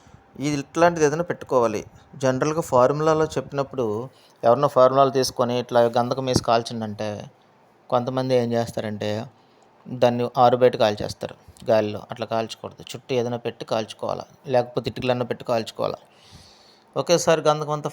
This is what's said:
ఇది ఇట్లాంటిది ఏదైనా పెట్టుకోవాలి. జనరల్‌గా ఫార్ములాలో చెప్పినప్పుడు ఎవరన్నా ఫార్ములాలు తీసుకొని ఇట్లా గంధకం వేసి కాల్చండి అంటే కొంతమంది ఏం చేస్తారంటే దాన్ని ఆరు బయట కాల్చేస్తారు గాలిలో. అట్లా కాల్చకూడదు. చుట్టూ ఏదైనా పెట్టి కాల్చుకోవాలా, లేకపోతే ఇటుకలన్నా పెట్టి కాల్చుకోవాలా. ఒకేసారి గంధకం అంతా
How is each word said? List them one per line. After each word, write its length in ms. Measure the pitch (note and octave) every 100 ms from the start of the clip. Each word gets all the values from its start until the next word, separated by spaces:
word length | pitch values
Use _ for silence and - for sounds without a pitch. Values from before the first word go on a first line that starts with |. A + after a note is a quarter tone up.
| _ - _ -
ఇది 160 | C#3+ D3
ఇట్లాంటిది 440 | C#3 E3 E3+ E3+ D3
ఏదైనా 200 | D#3 E3+
పెట్టుకోవాలి. 500 | - - C3 A2+ G#2 - - _ -
జనరల్‌గా 400 | C3 C3 D3 D#3 D#3+
ఫార్ములాలో 540 | B2+ B2+ D3 D#3 D#3
చెప్పినప్పుడు 640 | D#3 C#3 C3 C#3 C3+ C3+ A2+ G#2 C3 _ _ _
ఎవరన్నా 260 | A#2 A#2+ C#3+
ఫార్ములాలు 440 | B2+ B2+ C3+ C3+ C3
తీసుకొని 360 | B2+ - A#2+ B2
ఇట్లా 220 | A#2+ B2
గంధకం 460 | A#2 A#2+ A#2+ C3 C3
వేసి 160 | B2
కాల్చండి 420 | - A#2 A#2 A#2 A2
అంటే 200 | G#2 G#2+ G#2 - _ _ _ _ _ -
కొంతమంది 420 | B2 A#2+ C3 C3
ఏం 140 | B2+ A#2
చేస్తారంటే 580 | A#2 A#2 - A2 G#2 G#2 G#2+ A2+ _ _ _ _ _ -
దాన్ని 380 | B2 B2 A#2+ A#2+ -
ఆరు 200 | B2 B2
బయట 200 | B2 A#2+
కాల్చేస్తారు 580 | A2 G#2 G#2 - - - - - -
గాలిలో. 300 | A2 G#2+ G#2 -
అట్లా 160 | A#2 A2
కాల్చకూడదు. 560 | A2+ A2 - G#2 - -
చుట్టూ 240 | B2+ -
ఏదైనా 260 | B2+ A#2+ A#2+ A#2
పెట్టి 180 | -
కాల్చుకోవాలా, 600 | - A2+ G#2+ - - F#2 - _ D3
లేకపోతే 400 | B2 A#2 - A#2+
ఇటుకలన్నా 360 | - B2+ B2 A#2
పెట్టి 140 | A#2
కాల్చుకోవాలా. 540 | - A#2 G#2+ - G#2+ - _ _ - - - _ _ _ _ C#3
ఒకేసారి 440 | C3+ E3+ E3+ D#3+
గంధకం 340 | D#3 D3+ C#3+ D3+
అంతా 140 | D3